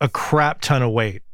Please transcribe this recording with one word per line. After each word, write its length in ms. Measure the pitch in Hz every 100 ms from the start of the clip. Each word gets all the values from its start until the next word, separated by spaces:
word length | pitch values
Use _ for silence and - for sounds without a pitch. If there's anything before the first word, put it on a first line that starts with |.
a 80 | 139
crap 520 | - - 151 147 -
ton 220 | - 139
of 80 | 123
weight. 320 | 113 110 95 -